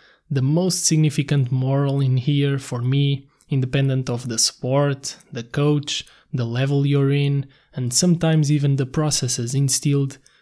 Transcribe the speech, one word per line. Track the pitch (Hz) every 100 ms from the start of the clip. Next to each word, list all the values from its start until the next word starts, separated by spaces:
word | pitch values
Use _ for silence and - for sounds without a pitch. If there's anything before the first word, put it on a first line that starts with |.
| _ _ _
the | 135
most | 131 160 185 180
significant | - 160 156 151 139 143 123
moral | 131 131 139 143 139
in | 135 127
here | 127 143 139 139
for | - 120
me, | 123 139 139 139 - _ _
independent | 139 131 139 135 131 131
of | 120 123
the | 113
sport, | - - 127 135 143 135 - - -
the | 131
coach, | 120 143 147 147 143 - - - _
the | 127 117
level | 120 139 143 139
you're | 143 139
in, | 143 143 139 139 _ _ -
and | 120
sometimes | - 180 170 165 160 147
even | 147 143 135
the | 131
processes | 165 151 - 123 - 120
instilled, | 135 139 - 147 143 135 - _ _